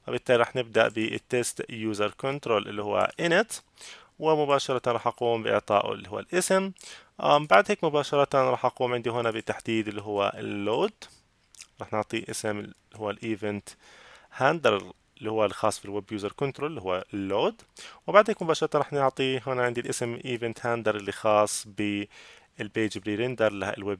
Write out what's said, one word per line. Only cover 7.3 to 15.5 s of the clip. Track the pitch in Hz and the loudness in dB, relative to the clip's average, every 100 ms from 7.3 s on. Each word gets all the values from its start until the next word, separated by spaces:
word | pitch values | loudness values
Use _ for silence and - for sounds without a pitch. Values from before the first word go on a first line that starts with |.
| 147 151 | 4 6
بعد | 185 202 | 6 6
هيك | 208 | 2
مباشرة | 165 147 139 143 139 139 127 | 2 0 2 2 4 4 4
راح | 123 123 | 2 0
أقوم | - 123 | 0 0
عندي | 120 117 | 0 -2
هنا | 120 117 | 0 0
بتحديد | 110 - - - 113 107 | -2 -4 -6 0 0 0
اللي | 104 | -6
هو | 104 101 101 101 | -4 0 0 -2
اللود، | 110 104 101 120 202 - - - _ _ _ - - - | -6 -4 0 0 0 -4 -20 -20 _ _ _ -20 -20 -16
راح | 104 | -6
نعطيه | 107 104 113 - | -4 -4 -6 -6
اسم | 117 110 104 | -6 -4 -6
اللي | 104 - _ 107 | -10 -16 _ -8
هو | 107 | -6
الايفنت | 104 117 104 107 101 - - - - - - _ - | -6 -6 -4 -4 -6 -10 -20 -20 -20 -20 -20 _ 0
هاندلر | 135 165 123 104 92 - _ - | 0 4 2 2 -4 -20 _ -10
اللي | 107 | -4
هو | 110 | 0
الخاص | 101 | 0